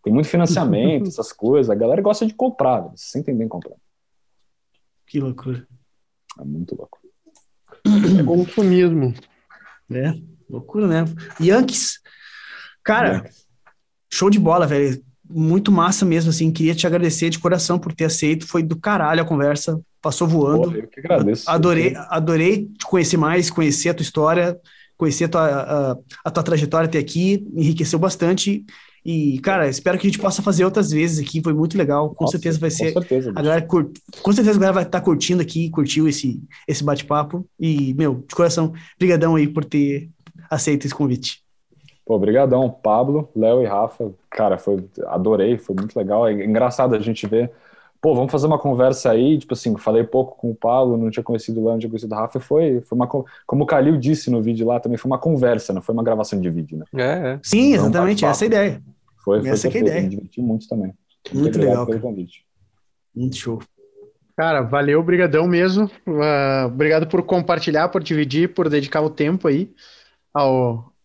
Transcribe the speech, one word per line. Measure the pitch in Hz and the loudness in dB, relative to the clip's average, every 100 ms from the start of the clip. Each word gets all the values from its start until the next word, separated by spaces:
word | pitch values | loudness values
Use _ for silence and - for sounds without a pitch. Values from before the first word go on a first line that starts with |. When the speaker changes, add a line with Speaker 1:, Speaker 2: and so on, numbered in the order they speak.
Speaker 1:
Tem | 104 | 2
muito | 117 151 | 0 2
financiamento, | 175 165 175 139 104 131 151 175 | 0 2 2 2 2 2 0 -4
Speaker 2:
<laughs> | |
Speaker 1:
essas | - - | -6 -10
coisas. | - 110 143 120 | -4 2 2 2
A | 104 | 2
galera | 113 175 | 2 2
gosta | 202 208 220 | 0 0 -2
de | |
comprar, | - 262 254 131 117 | -2 -4 0 0 0
velho. | 85 - | -4 -16
Se | - | -10
sentem | 139 156 120 | -8 -4 -4
bem | 113 | -4
comprando. | 92 - - _ _ _ _ _ _ _ _ _ _ _ _ _ | -8 -16 -20 _ _ _ _ _ _ _ _ _ _ _ _ _
Speaker 2:
Que | 147 | -6
loucura. | 135 127 135 123 - - _ _ _ _ _ - | -6 -8 -10 -10 -12 -20 _ _ _ _ _ -16
Speaker 1:
É | |
muito | 71 78 87 - | -12 -10 -10 -12
louco. | - - 370 _ _ _ _ _ _ - - 208 190 185 | -16 -20 _ _ _ _ _ _ _ -6 0 2 4 4
Speaker 3:
É | |
consumismo. | 156 170 180 - 190 180 175 165 131 110 _ _ _ - - - _ | 4 2 2 0 4 4 4 2 0 -4 _ _ _ -20 -20 -20 _
Speaker 2:
É, | 123 143 160 - _ _ | -4 -4 -4 -12 _ _
loucura, | 120 - 208 202 | -16 -8 -2 0
né? | 160 165 - - - | 0 -2 -6 -16 -2
Yankees, | 165 214 262 - - - - - - - - - - _ | 2 4 2 -2 -6 -8 -18 -20 -20 -20 -20 -20 -20 _
cara, | - 220 208 95 | -2 0 2 -2
Speaker 1:
Yankees. | - _ _ _ _ _ _ _ _ | -6 _ _ _ _ _ _ _ _
Speaker 2:
show | - 190 | 0 2
de | 208 | 4
bola, | 160 175 156 | 4 2 2
velho. | 143 143 127 - _ _ | 2 0 -2 -10 _ _
Muito | 165 160 185 208 | -2 2 2 4
massa | 185 175 196 185 | 4 4 2 2
mesmo, | 165 165 | 2 2
assim. | 160 160 | 2 0
Queria | 160 165 165 | 2 0 0
te | 180 | 0
agradecer | 175 170 160 165 | 2 0 0 -2
de | 156 | -2
coração | 170 175 - 175 | 0 0 0 -2
por | 170 | -4
ter | 160 160 | -4 -2
aceito. | 160 151 160 - | 0 0 -2 -2
Foi | 175 | -2
do | 160 165 | -2 -4
caralho | 208 202 151 165 | -2 0 2 0
a | 165 | 0
conversa. | 151 143 147 - 160 - _ | 0 0 0 -4 -6 -8 _
Passou | 156 - 170 | -6 -2 2
voando. | 165 143 156 | 2 4 2
Speaker 1:
Porra, | 175 110 | 0 -4
eu | 110 | -10
que | - | -14
agradeço. | 160 160 104 113 - | -2 2 2 -2 0
Speaker 2:
Adorei, | 165 170 165 165 | 2 4 2 0
Speaker 1:
Eu | |
que | - - | -2 -6
Speaker 2:
adorei | 165 160 160 170 208 - | -2 0 2 2 0 -4
te | - - | -12 -2
conhecer | 185 165 175 | 0 2 2
mais, | 151 175 165 | 2 2 0
conhecer | - 156 143 170 | 0 0 0 -2
a | |
tua | 170 | -2
história, | 156 156 156 170 175 175 _ - - _ | -4 0 2 2 0 -4 _ -20 -20 _
conhecer | 160 143 165 | -2 0 -2
a | |
tua, | 170 156 139 135 147 135 | 2 0 0 -2 -2 -2
a, | 131 - - - | -4 -10 -10 -6
a | |
tua | 165 | -4
trajetória | 165 165 147 160 160 | 0 0 0 0 0
até | 165 | -2
aqui. | - 170 185 196 208 165 | -2 -2 0 0 -4 -2
Enriqueceu | 156 160 160 160 | 0 0 -2 0
bastante. | 185 - 170 190 202 208 - - - _ - | -2 0 0 0 -2 -4 -8 -20 -20 _ -6
E, | 165 147 131 | -2 0 0
cara, | 185 190 147 | -2 0 0
espero | 131 180 185 | 0 -2 0
que | 196 | 0
a | |
gente | 196 | 0
possa | 196 190 | -2 -2
fazer | 202 175 185 | 0 2 2
outras | 214 196 | 2 0
vezes | 151 165 156 139 | 0 0 -2 -4
aqui. | 160 | -4
Foi | 165 | -2
muito | 151 160 196 | 0 0 0
legal. | 143 143 151 | 0 0 -2
Com | - - | -2 -2
Speaker 1:
Nossa, | 180 | -2
Speaker 2:
certeza | 165 160 | -2 -2
vai | 160 | -2
Speaker 1:
com | 160 | -2
Speaker 2:
ser. | 160 | -2
Speaker 1:
certeza, | 170 175 131 127 | -2 0 -2 -2
Speaker 2:
A | |
Speaker 1:
bicho. | 101 147 | -2 0
Speaker 2:
galera | 165 165 | 0 2
cur-, | 175 151 - - - | 0 0 -8 -20 -4
com | - | 2
certeza | 208 208 208 | 4 4 4
a | |
galera | 190 | 4
vai | 190 165 | 2 0
tá | 180 | 0
curtindo | 180 151 - 180 | 2 0 2 0
aqui, | 160 160 165 | 0 -4 -2
curtiu | 160 143 156 156 | -2 0 2 2
esse, | 147 131 107 - - - | 0 -4 -4 -12 -14 -6
esse | 131 | -2
bate-papo. | 143 143 - 147 147 175 185 _ | -2 -2 -2 -2 -2 -8 -12 _
E, | 165 147 135 | -2 0 0
meu, | 135 151 123 - | 0 -2 -2 -6
de | - | 0
coração, | 170 165 160 165 - _ | 2 2 -2 -4 -20 _
brigadão | 185 165 165 160 | 2 4 4 2
aí | 147 | 2
por | 156 | -2
ter | 147 147 143 143 165 _ - - - | -2 0 0 -2 -8 _ -20 -20 -8
aceito | 156 156 143 139 | -4 0 -2 -2
esse | |
convite. | - 139 123 - - _ _ _ _ _ _ - | -4 -2 -2 -6 -12 _ _ _ _ _ _ -2
Speaker 1:
Pô, | 110 | 0
brigadão, | 101 120 135 127 127 | 2 2 4 2 0
Pablo, | - 110 107 131 147 147 110 | -2 0 2 2 -2 -4 0
Léo | 110 127 | 2 2
e | 113 | 2
Rafa. | 101 113 - 110 95 _ | 0 -2 -4 -10 -10 _
Cara, | - 107 92 | -2 0 0
foi, | - 98 95 - - | -2 -4 -4 -12 -6
adorei, | 87 98 104 120 117 | -2 0 2 2 0
foi | - 95 | -4 -6
muito | 107 120 | -4 -6
legal. | 98 107 117 | -2 0 0
É | |
engraçado | 104 104 110 123 127 131 | 0 0 0 0 0 0
a | 110 | 0
gente | 107 110 104 | -2 -6 -2
ver. | 110 120 - _ _ _ _ | -2 -2 -8 _ _ _ _
Pô, | 156 123 | 0 2
vamos | 135 | 0
fazer | 151 151 | 0 0
uma | 151 | 0
conversa | 143 123 131 131 127 | 0 2 2 2 2
aí, | 110 131 151 | 2 4 2
tipo | - | -2
assim, | 123 120 104 | -6 -4 -2
falei | - 113 | 2 2
pouco | 110 131 131 - | 2 -2 -2 -6
com | 120 | -8
o | 110 | -4
Pablo, | 113 123 127 117 | 0 2 2 0
não | 113 | -2
tinha | 107 | -4
conhecido | 113 117 - 113 | -4 -6 -4 -2
o | 110 | -2
Léo, | |
não | 113 | -2
tinha | 113 | -4
conhecido | 113 107 107 | -8 -6 -6
o | |
Rafa, | 117 131 | -4 -6
e | |
foi, | - 151 160 123 | 0 2 2 0
foi | - 123 | -2 -2
uma | 120 | 0
con-, | 143 127 - - | -2 -6 -16 -4
como | 135 | 0
o | 147 | 2
Kalil | 147 139 156 | 4 4 2
disse | 127 156 - | 2 -2 0
no | 117 | 0
vídeo | 110 113 113 | 0 -2 0
lá | 120 | -2
também, | 120 120 | -2 -4
foi | 131 | -2
uma | 127 | -2
conversa, | 165 147 123 113 - | 0 2 2 0 -2
não | 95 | -6
foi | - | -4
uma | 117 | -2
gravação | 117 110 107 101 | 0 -2 -2 -2
de | 90 | -2
vídeo, | 82 76 78 | -4 -8 -12
né? | 78 131 | -10 -4
Speaker 4:
É, | 127 170 139 | -2 -2 -6
é. | 139 | -8
Speaker 2:
Sim, | - 208 277 | 0 4 4
Speaker 1:
Então, | 233 107 | 4 2
Speaker 2:
exatamente, | 110 190 208 - | 2 0 2 0
Speaker 1:
bate-papo. | |
Speaker 2:
essa | - | 0
é | 208 | 2
a | |
ideia. | 214 202 - - _ _ _ | 2 0 -4 -14 _ _ _
Speaker 1:
Foi, | - 104 | 0 0
foi | 131 | 2
Speaker 2:
Essa | 208 - | 0 0
que | 233 | 0
é | |
a | |
Speaker 1:
perfeito, | - | 0
Speaker 2:
ideia. | 160 | 0
Speaker 1:
me | 190 | -4
diverti | 202 - - | -6 -10 -6
muito | 123 110 - | -2 -4 -4
também. | 117 95 - _ _ - | -6 -6 -10 _ _ -8
Muito | 135 | -2
Speaker 2:
Muito | 156 165 | 0 2
Speaker 1:
obrigado | 143 | 0
Speaker 2:
legal, | 123 117 | 0 -2
Speaker 1:
pelo | 113 | -4
Speaker 2:
cara. | 120 | -6
Speaker 1:
convite. | 101 87 - _ _ _ _ _ _ _ 120 | -8 -12 -16 _ _ _ _ _ _ _ -6
Speaker 2:
Muito | 127 - | -6 -6
show. | 120 113 - _ _ - - _ _ - | -8 -10 -12 _ _ -20 -20 _ _ -2
Speaker 3:
Cara, | 160 151 | 0 0
valeu, | 117 143 143 151 | 0 0 2 2
brigadão | 165 180 175 151 175 | 2 2 4 2 2
mesmo. | 175 185 190 208 - - | 2 2 2 0 -4 -6
Ah, | 151 151 143 139 135 127 | -2 2 2 2 0 -2
obrigado | 127 151 156 156 | 0 2 2 2
por | 185 | -2
compartilhar, | 175 180 170 170 160 151 175 | 0 0 0 -2 0 0 0
por | 190 | -2
dividir, | 151 156 143 143 175 | -2 -2 0 0 0
por | 185 165 | 0 0
dedicar | 147 135 156 | 0 0 -2
o | 156 | -2
tempo | 156 151 185 165 | 0 0 0 0
aí | 143 196 _ - - _ _ _ | 0 -2 _ -20 -20 _ _ _
ao | 147 139 131 123 117 120 _ | 0 2 2 0 -2 -10 _